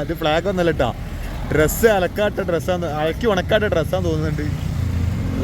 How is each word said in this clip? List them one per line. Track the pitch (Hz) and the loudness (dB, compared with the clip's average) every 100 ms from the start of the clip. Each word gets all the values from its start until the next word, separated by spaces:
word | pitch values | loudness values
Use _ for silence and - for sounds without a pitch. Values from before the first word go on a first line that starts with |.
ഇത് | 143 165 | -4 -2
ഫ്ലാഗ് | 156 156 180 | 0 0 0
ഒന്നല്ല | 185 170 | 2 2
ട്ടോ. | 156 123 - - - - - - | 2 0 -2 -8 -8 -8 -6 -2
ഡ്രസ്സ് | 143 151 - 220 | 2 2 4 4
അലക്കാട്ട | 202 175 - 214 | 4 2 0 -2
ഡ്രസ്സാന്ന്, | 175 185 165 131 180 165 | -2 -2 -2 -2 -2 -2
അലക്കി | 151 156 165 180 | -2 -2 0 0
ഉണക്കാട്ട | 175 175 220 | 2 2 2
ഡ്രസ്സാന്ന് | 208 165 151 185 175 | 4 2 2 0 0
തോന്നുന്നുണ്ട്. | 156 151 151 147 - - - - - - - - 87 | 0 0 -2 -2 -2 -2 -2 -2 0 0 0 -2 0